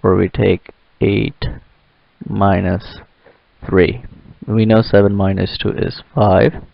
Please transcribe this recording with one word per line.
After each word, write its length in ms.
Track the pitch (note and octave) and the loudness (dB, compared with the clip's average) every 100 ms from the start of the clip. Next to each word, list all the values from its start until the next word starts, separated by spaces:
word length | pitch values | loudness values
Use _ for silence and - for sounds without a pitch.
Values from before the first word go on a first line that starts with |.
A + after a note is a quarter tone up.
or 140 | G#2+ F#2+ | 2 2
we 140 | F#2+ | 0
take 420 | - G#2 F#2 - _ _ _ | 0 0 0 -4 _ _ _
eight 440 | - G2+ G#2+ - - - _ _ _ _ _ _ - | -2 0 -4 -6 -8 -10 _ _ _ _ _ _ -10
minus 760 | G2+ G2 F#2 F#2 F#2+ - - - _ _ _ _ _ - | -2 0 0 -2 -4 -8 -20 -20 _ _ _ _ _ -2
three. 360 | F#2 F2 - - - - - - | 2 2 0 -14 -20 -20 -18 -4
We 180 | A2 A2 | 0 4
know 160 | A2 | 2
seven 340 | A2 G#2 G2+ G2+ | 4 4 4 2
minus 420 | G2 F#2+ F#2+ - | -2 -2 -4 -4
two 140 | - | -6
is 300 | - - - - | -4 -6 -8 -10
five. 400 | - G#2+ F#2 B2 - - | 0 2 4 2 0 -18